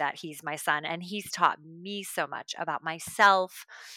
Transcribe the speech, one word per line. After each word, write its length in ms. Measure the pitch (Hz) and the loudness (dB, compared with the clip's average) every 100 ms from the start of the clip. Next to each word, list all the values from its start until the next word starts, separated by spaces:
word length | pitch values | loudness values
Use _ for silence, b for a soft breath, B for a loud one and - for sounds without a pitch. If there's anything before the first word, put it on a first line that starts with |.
that 160 | 143 - | -4 -4
he's 260 | 165 147 | -8 -10
my 140 | 160 151 | -8 -4
son. 280 | - 151 | 0 0
And 180 | 151 165 | 0 -6
he's 260 | 180 208 - | -6 -8 -6
taught 280 | - 175 - | 2 4 4
me 380 | 156 165 185 202 | -6 -14 -10 -8
so 240 | 190 - 147 | -6 -4 -2
much 280 | 143 - - | -4 -8 -6
about 240 | 165 151 | -4 -4
myself, 840 | 160 165 - - 202 190 185 - - B B | -4 -6 -4 6 8 8 4 -6 -18 B B